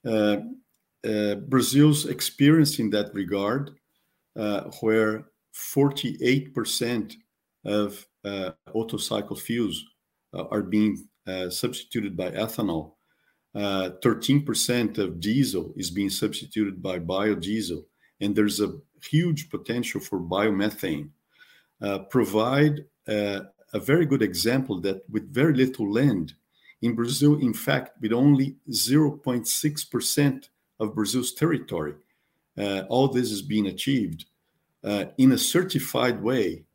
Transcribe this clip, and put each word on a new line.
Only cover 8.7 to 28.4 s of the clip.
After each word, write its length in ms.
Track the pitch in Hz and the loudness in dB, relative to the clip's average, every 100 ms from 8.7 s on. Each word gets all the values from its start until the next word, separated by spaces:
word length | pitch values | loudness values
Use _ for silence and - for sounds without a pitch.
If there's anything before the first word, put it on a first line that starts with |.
auto 240 | 113 113 104 | -6 -4 -6
cycle 380 | - 104 104 104 | -4 -4 -4 -10
fuels, 480 | - 117 107 82 - _ _ _ _ | -4 -2 -2 -4 -12 _ _ _ _
uh, 120 | 90 - | -10 -4
are 120 | 107 | -4
being, 440 | 95 107 107 - - _ - | 0 2 2 0 -10 _ -10
uh, 220 | 92 90 | -6 -6
substituted 680 | - - - - 120 101 87 | -4 -4 -6 -8 -6 -6 -6
by 140 | 92 | -6
ethanol, 600 | - 113 - 104 80 76 _ _ _ _ _ _ 101 | -4 -4 -2 -2 -2 -6 _ _ _ _ _ _ -6
uh, 340 | 101 95 95 - | -2 -2 -4 0
thirteen 420 | 123 117 - 143 147 | 0 2 2 2 2
percent 520 | 110 - 120 107 110 | -2 0 0 0 -2
of 220 | 95 85 | -4 -2
diesel 540 | 98 127 127 92 - - | 0 2 2 -2 -6 -8
is 160 | 87 | -6
being 180 | 90 98 | -2 -2
substituted 720 | - 110 - - 110 101 92 | -2 -4 -6 -8 -2 -2 -4
by 180 | 92 90 | -6 -6
biodiesel, 840 | 82 95 107 92 87 110 92 78 - _ _ _ | -2 0 0 0 -2 -4 -4 -8 -10 _ _ _
and 160 | 104 104 | 0 2
there's 260 | 104 101 | 2 2
a 120 | 104 - _ _ | -2 -4 _ _
huge 460 | - 151 175 151 - | 0 2 2 -2 -4
potential 500 | - - 120 120 101 | -10 -4 -4 -4 -6
for 200 | - 92 | -6 -6
biomethane, 920 | 87 92 110 98 107 104 95 76 - _ _ _ - _ _ _ | -2 0 2 2 0 -2 -4 -4 -8 _ _ _ -20 _ _ _
uh, 180 | 101 98 | -6 -6
provide, 840 | 101 127 123 104 117 139 151 147 - _ - | 0 0 2 2 2 4 4 2 -8 _ -4
uh, 340 | 107 101 98 - _ _ | -2 0 -2 -8 _ _
a 60 | 107 | -6
very 260 | - 160 156 | 2 2 4
good 160 | 135 | 2
example 580 | 104 87 110 131 131 92 | 2 0 0 0 -2 -4
that 260 | 95 95 - | -4 -4 -6
with 240 | 107 - | -6 -4
very 200 | 120 160 | 2 2
little 380 | 131 131 131 104 | 4 2 2 -2
land 420 | 110 143 98 76 - _ _ _ _ | 2 2 2 -4 -10 _ _ _ _
in 140 | 117 113 | -2 -2
Brazil, 440 | 120 135 147 147 | -2 2 4 4
in 140 | 123 | 2
fact, 460 | - - 139 - _ | 0 -2 -2 -4 _
with 120 | 107 | -2
only 420 | 117 143 139 | 4 6 6